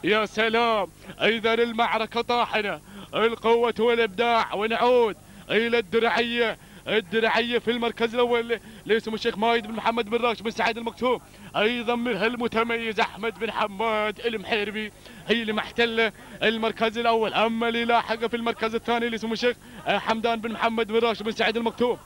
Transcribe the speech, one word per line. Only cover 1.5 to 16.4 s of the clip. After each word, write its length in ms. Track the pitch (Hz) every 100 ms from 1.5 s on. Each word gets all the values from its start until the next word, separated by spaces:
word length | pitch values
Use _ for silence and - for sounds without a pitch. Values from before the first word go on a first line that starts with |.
المعركة 680 | 226 233 226 226 214 220 233
طاحنة، 600 | 233 240 226 214 208 151 160 202 -
القوة 600 | 147 226 226 226 233 233 208
والإبداع، 760 | 233 233 226 185 233 233 131
ونعود 600 | 165 220 226 247 247 226 180 - - -
إلى 280 | 196 233 233
الدرعية. 800 | 190 226 226 226 240 233 226 165 - - -
الدرعية 720 | 208 175 214 226 202 233 240
في 120 | 226
المركز 440 | 240 233 214 226
الأول 340 | 240 240 240 233
ل-، 120 | 226 - 214 165
لسمو 280 | 220 220
الشيخ 240 | 220 240 196
مايد 280 | 233 233 214
بن 60 |
محمد 380 | 220 220 233 208
بن 60 | 226
راشد 260 | 240 214
بن 80 | 214
سعيد 280 | 220 233 226
المكتوم، 420 | 233 - 247 226 - - 202 -
أيضا 380 | 214 240 226
منها 320 | 240 240 185 220
المتميز 760 | 240 240 220 233 233 226 202
أحمد 380 | 214 - 226 226
بن 120 | 214
حماد 720 | 214 214 196 226 214 214 202
المحيربي 720 | 233 220 185 214 208 208 214 - - - -
هي 140 | 233
اللي 100 | 220
محتلة 600 | 214 - - 233 226 226 - - 214